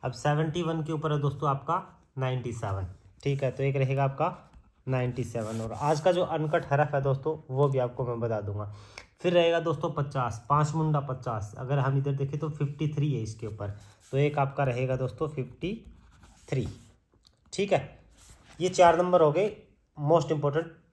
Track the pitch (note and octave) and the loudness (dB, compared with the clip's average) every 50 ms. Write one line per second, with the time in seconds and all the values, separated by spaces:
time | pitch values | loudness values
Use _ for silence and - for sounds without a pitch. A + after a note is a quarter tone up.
0 | - C3 B2 - - D3+ D3 D3+ D#3+ D#3 D3 F3 E3+ D#3+ E3 D#3+ D3+ D#3 D#3+ D3+ | -6 -6 -8 -2 0 0 2 2 0 0 -2 -2 -2 -2 -2 -4 -4 -4 -4 -2
1 | D3+ D#3 D3+ C#3+ C#3 C#3+ - - D#3+ D3 C3+ C3+ - - E3 F#3 F#3+ - - _ | -2 -2 -2 0 0 -2 -2 0 -2 -2 -2 -2 -2 -2 -2 -2 -4 -8 -20 _
2 | _ _ _ C3+ C3 B2+ B2+ B2+ A#2 A#2+ G#2+ A2+ A2+ G#2 F#2+ F#2+ F#2 F2+ - - | _ _ _ -4 -4 -2 -2 -4 -4 -6 -8 -6 -4 -4 -4 -4 -6 -8 -10 -16
3 | _ - _ - - C#3+ C#3 C3+ C#3 B2+ A#2+ - C3+ C#3 C3+ C#3 C3+ B2+ C#3 C3+ | _ -20 _ -6 -2 -2 -2 0 -2 -2 -2 0 -2 0 2 0 0 0 2 0
4 | C#3 C3+ C#3 - D3+ F3 F3+ - - - _ - _ _ _ _ _ - C3 B2+ | 0 0 0 0 -2 -2 -2 -6 -16 -20 _ -20 _ _ _ _ _ -4 -2 -2
5 | B2+ B2 A#2 B2 A#2+ - - A#2 A2 G#2+ A2+ A2+ A2+ A2+ A2 - C#3+ D3 D3+ D3+ | -2 -2 -4 -4 -6 -6 -4 -6 -6 -4 -6 -6 -6 -6 -6 -2 0 0 0 4
6 | D#3 F#3 F3+ F3 F3+ - D#3+ D#3 D#3 D3+ D#3 E3+ - - C#3+ C#3 D3 C#3 D3 C#3 | 4 2 4 4 2 0 0 -2 -2 0 0 0 0 2 2 2 2 2 2 0
7 | C3+ C#3 C3+ C3+ - D#3 D#3+ D#3 - - C3 C3 C#3+ C#3 C3 C3 B2 B2 B2 - | 0 0 -2 0 -2 -4 -4 -4 -8 -6 0 2 2 2 2 0 0 -2 -2 -4
8 | C3 A#2+ A#2+ A#2 A#2 A2+ A2+ G#2 G2+ G#2 G#2 G2+ G#2+ G#2 - - - - - - | -4 -4 -2 -4 -2 -2 -2 -4 -4 -6 -6 -6 -8 -10 -12 -16 -20 -20 -20 -20
9 | - _ _ _ - F3+ F3 F3 E3+ E3 E3+ E3 D#3+ E3 D#3 - - E3 D3 D3+ | -20 _ _ _ -2 2 4 6 6 6 4 2 2 0 -2 -2 -2 -4 -2 -2
10 | C#3+ C#3 - C#3 B2 A#2 A#2 - - - D3 D3 D3+ D3+ D3+ D#3+ D#3 D#3 D3+ D3 | -4 -2 -2 -2 -2 -2 -4 -8 0 2 2 4 4 2 0 0 0 2 2 0
11 | C#3 C#3+ B2+ - - B2+ A2+ A2 G2+ G#2 - - B2+ B2 C#3+ C#3+ B2+ C3 C3+ C#3 | 0 -2 -6 -6 -6 -6 -6 -6 -6 -8 -10 -10 -4 -2 0 0 2 2 0 0
12 | C3+ C#3+ C#3 C3+ C#3 C#3 D3+ D3+ D#3 D#3 D3+ - D3 C#3 - - D#3+ D3 - D3 | 0 0 -2 -2 -4 -4 -4 -4 -4 -6 -4 -4 -4 -4 -2 -4 -4 -4 -2 -2
13 | C#3 D3 C3 A#2 A2 G#2+ - - - G#2+ G#2+ - G2+ G2+ - - - - - _ | -2 0 0 -2 -4 -6 -8 -10 -10 -10 -8 -8 -8 -8 -8 -10 -16 -20 -20 _
14 | - - - C3+ C#3+ D3 D3 D3 C#3 C3+ - - C#3+ C3 A#2+ B2 C3 B2+ C3 A#2 | -16 -4 0 2 2 2 2 0 -2 0 0 0 0 0 0 0 0 -2 0 -2
15 | B2+ A#2+ - - D#3+ D3 D3+ C#3+ B2 - - - - F3 A3 A3+ - - - - | -2 -4 -4 -4 -6 -4 -4 -6 -8 -8 -8 -8 -6 -6 -6 -8 -12 -18 -20 -20
16 | _ - _ - - - - - - - C#3+ C3 G#2+ - - - - - - _ | _ -20 _ -20 -20 -20 -20 -20 -8 -4 -4 -2 -2 -4 -8 -12 -18 -20 -20 _
17 | _ _ _ _ _ _ _ _ _ - - - G3+ G3 G3 C#3+ C#3 - - - | _ _ _ _ _ _ _ _ _ -12 -4 -4 0 2 2 0 0 -4 -16 -20
18 | - - - - - - - _ - - - - E3 F#3 F3+ - F3+ E3+ E3 E3+ | -20 -20 -20 -20 -20 -20 -20 _ -20 -20 -8 -2 -2 -2 6 8 8 10 10 8
19 | F3+ F3+ F3+ F3 D#3+ D3+ D3 E3+ G3+ G#3 - - - _ _ _ _ _ _ D3+ | 4 6 6 8 8 8 6 4 2 0 -2 -8 -20 _ _ _ _ _ _ -4
20 | D3 C#3+ E3 E3+ D3 - D#3+ D3+ C#3 C#3+ C3+ D#3 E3+ E3+ - - _ _ | 2 4 4 4 4 2 -2 0 0 0 0 0 -4 -4 -12 -20 _ _